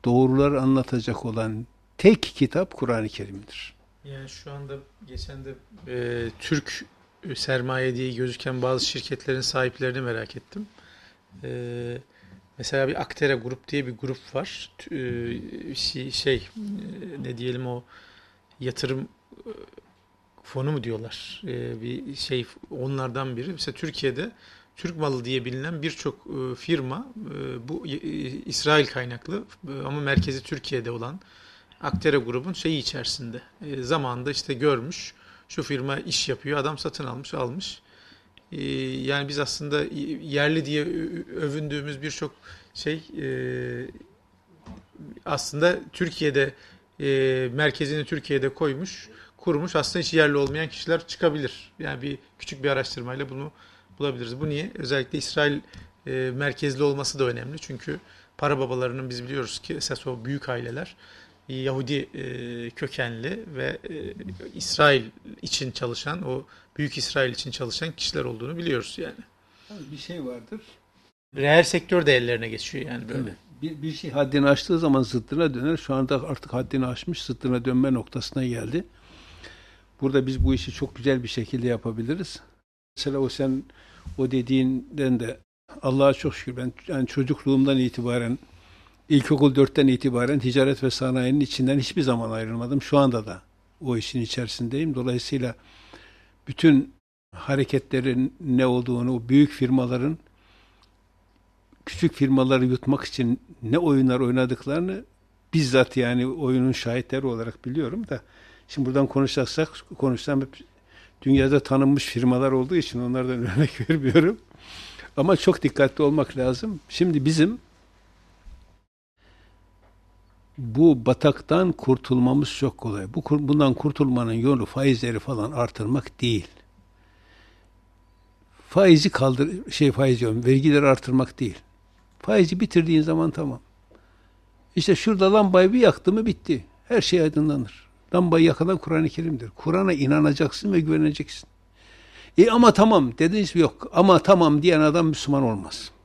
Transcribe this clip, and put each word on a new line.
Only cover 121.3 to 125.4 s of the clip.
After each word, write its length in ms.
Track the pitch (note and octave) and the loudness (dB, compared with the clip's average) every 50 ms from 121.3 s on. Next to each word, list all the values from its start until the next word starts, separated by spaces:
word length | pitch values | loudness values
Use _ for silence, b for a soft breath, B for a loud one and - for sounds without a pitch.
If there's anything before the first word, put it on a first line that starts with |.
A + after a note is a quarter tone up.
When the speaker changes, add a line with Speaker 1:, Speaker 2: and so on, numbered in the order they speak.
| C#3 - - - D#3+ F3 F#3 F3+ | 2 2 -2 0 2 2 2 2
Speaker 1:
kurtulmamız 800 | D#3+ - - C3+ C3 B2 - - C3 B2+ B2 B2+ C3 C#3+ C#3+ - | 0 0 2 2 2 2 2 0 2 4 4 4 4 2 0 -2
çok 280 | - - C#3 B2+ - | -2 -2 -2 -4 -4
kolay. 360 | - - A#2+ G2+ G2+ F#2+ G2 A#2+ | -6 -8 -6 -6 -6 -8 -6 -8
Bu 80 | E3+ | -8
kur-, 260 | - - D3+ D3 D3 | 0 0 0 2 2
bundan 260 | C3+ D3 D3+ D3 C3+ B2 | 2 4 4 4 4 4
kurtulmanın 600 | - - D3+ C3+ - D3 C3+ B2+ B2 A#2+ A2+ A2 | 2 -2 -4 0 2 2 2 4 2 2 0 0
yolu 320 | A2+ A#2 C3+ C#3 B2 G#2 | 2 2 2 2 2 0
faizleri 540 | - - C3+ C3+ C#3 C3 A2+ A#2+ A#2+ A2+ G#2 | -4 -4 2 2 4 4 2 0 -2 -4 -4
falan 320 | - C3+ C3 A2 | -4 -4 -4 -4